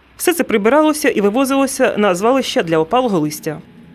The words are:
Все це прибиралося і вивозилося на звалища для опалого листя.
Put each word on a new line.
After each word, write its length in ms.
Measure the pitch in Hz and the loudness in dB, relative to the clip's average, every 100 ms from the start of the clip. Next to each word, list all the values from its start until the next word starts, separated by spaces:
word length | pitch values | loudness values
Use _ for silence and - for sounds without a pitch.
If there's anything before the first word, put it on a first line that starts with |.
| _ - | _ -4
Все 160 | - | -2
це 120 | 302 | 0
прибиралося 640 | - 214 208 294 311 302 277 | 0 0 2 4 2 2 -2
і 120 | - | 0
вивозилося 760 | 202 233 269 277 262 - 247 - | 0 0 0 0 0 0 0 2
на 180 | 208 | 0
звалища 480 | 180 226 269 - 262 | 2 2 0 0 -2
для 160 | 170 160 | 0 0
опалого 400 | 160 247 254 185 | 0 0 0 0
листя. 420 | 151 - 156 151 - - - | -2 -4 -10 -10 -14 -20 -20